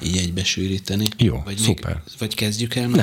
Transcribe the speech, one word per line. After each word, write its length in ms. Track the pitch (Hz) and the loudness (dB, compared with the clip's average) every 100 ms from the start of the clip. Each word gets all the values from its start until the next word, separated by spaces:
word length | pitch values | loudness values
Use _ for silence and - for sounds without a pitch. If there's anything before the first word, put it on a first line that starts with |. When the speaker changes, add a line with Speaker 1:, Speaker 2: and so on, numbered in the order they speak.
Speaker 1:
így 140 | 82 92 | -2 0
egybesűríteni. 920 | 90 90 95 - 95 95 - 98 107 - | 0 0 0 0 0 -2 0 0 0 2
Speaker 2:
Jó, 260 | 113 113 | 2 2
Speaker 1:
Vagy 140 | 71 98 | -4 -2
Speaker 2:
szuper. 340 | 110 - - | 0 0 -2
Speaker 1:
még, 80 | 80 - - | -6 -8 -8
vagy 160 | 110 | -6
kezdjük 400 | - 104 107 117 | -2 -2 -2 -2
el 140 | 127 120 | -2 2
már 80 | 147 | 4